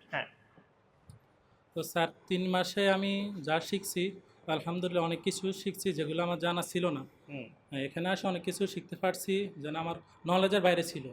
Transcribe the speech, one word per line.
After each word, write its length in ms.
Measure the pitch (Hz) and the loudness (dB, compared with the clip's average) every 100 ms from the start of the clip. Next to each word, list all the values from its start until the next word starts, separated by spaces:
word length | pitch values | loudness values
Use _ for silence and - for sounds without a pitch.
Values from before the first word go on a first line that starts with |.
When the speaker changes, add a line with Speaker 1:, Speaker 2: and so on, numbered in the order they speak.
| - | -8
Speaker 1:
হ্যাঁ। 140 | 147 - - _ - - _ _ _ - - _ _ _ _ _ | -6 -6 -10 _ -20 -20 _ _ _ -20 -20 _ _ _ _ _
Speaker 2:
তো 100 | 165 | -6
স্যার, 240 | 165 175 170 - - | -2 2 0 -2 -2
তিন 220 | 180 185 | 0 2
মাসে 400 | 185 180 202 196 | 2 2 4 4
আমি 420 | 190 196 196 202 196 | 4 2 -2 -2 -6
যা 180 | 143 160 | 0 0
শিখছি, 440 | 165 196 202 180 185 190 - - - | 2 -2 -2 -2 -2 -4 -14 -12 -4
আলহামদুলিল্লাহ 580 | 156 165 175 180 175 165 | -2 -2 -2 0 2 0
অনেক 160 | 170 | 0
কিছু 320 | 190 - 190 | -2 -2 -2
শিখছি 400 | 190 196 185 196 | -4 -4 -4 -2
যেগুলো 300 | 151 151 160 | -2 -2 0
আমার 160 | 175 170 | 0 0
জানা 220 | 170 175 | 0 0
ছিল 280 | 170 185 175 | -2 0 0
না। 100 | 139 | 0
Speaker 1:
হুম। 460 | 131 - - 143 117 - - | -6 -16 -14 -12 -12 -16 -8
Speaker 2:
হ্যাঁ, 140 | 139 | -4
এখানে 260 | 135 170 180 | -4 -2 -2
আসে 180 | 190 196 | 0 0
অনেক 160 | 180 | -2
কিছু 240 | 180 175 190 | -2 -2 -2
শিখতে 280 | 180 160 170 | -4 -10 -2
পারছি, 540 | 185 185 - 196 196 151 | 0 0 0 0 -2 -6
যেন 180 | 147 160 | -6 -4
আমার 200 | 165 165 - - 165 | -4 -4 -10 -8 2
নলেজের 360 | 185 190 202 | 4 6 6
বাইরে 220 | 180 175 | 6 4
ছিল। 220 | 170 147 127 | 2 -4 -8